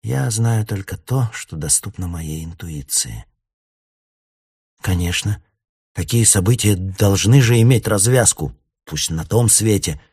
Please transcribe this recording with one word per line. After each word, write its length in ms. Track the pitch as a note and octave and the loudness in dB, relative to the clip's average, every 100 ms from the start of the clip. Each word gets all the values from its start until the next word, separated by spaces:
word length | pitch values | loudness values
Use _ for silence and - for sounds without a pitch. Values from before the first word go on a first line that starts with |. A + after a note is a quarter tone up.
Я 280 | A2 C3+ C3 | -4 -2 -2
знаю 340 | A2 A#2 A2+ G#2 | 0 0 0 -2
только 300 | G2+ - F#2+ | -6 -8 -14
то, 340 | - C3 A#2 | -4 -2 -2
что 240 | - - D#2+ | -6 -12 -10
доступно 500 | D#2 - G2+ - F2 | -2 -2 -4 -10 -8
моей 380 | E2+ D#2+ D#2 | -8 -8 -8
интуиции. 800 | E2 E2+ E2+ D2+ C2+ - A#1 A1 - _ _ _ _ _ _ _ _ _ _ _ _ _ _ _ | -10 -14 -12 -12 -6 -6 -4 -10 -16 _ _ _ _ _ _ _ _ _ _ _ _ _ _ _
Конечно, 640 | - F2+ F2 F2+ G2+ G#2 _ _ _ _ _ | -2 -2 -2 -2 -4 -6 _ _ _ _ _
такие 320 | - E2 A#2+ | -10 -2 2
события 520 | G#2+ G#2 F#2 B2 G#2 F#2+ | 4 4 2 2 2 0
должны 640 | F#2 F#2 G#2 G2 G#2+ C#3 | -2 0 2 2 4 6
же 180 | A#2 A#2+ | 6 4
иметь 280 | A2+ B2+ - | 4 4 2
развязку, 640 | G#2 A#2+ B2+ - - D2+ - _ _ | 0 4 4 2 0 -8 -10 _ _
пусть 260 | - D#2 - | -10 -6 -4
на 140 | D#3+ | -6
том 240 | - A2 A#2 | 0 0 2
свете. 520 | - A2 G2+ - D2 _ | 2 2 0 0 -8 _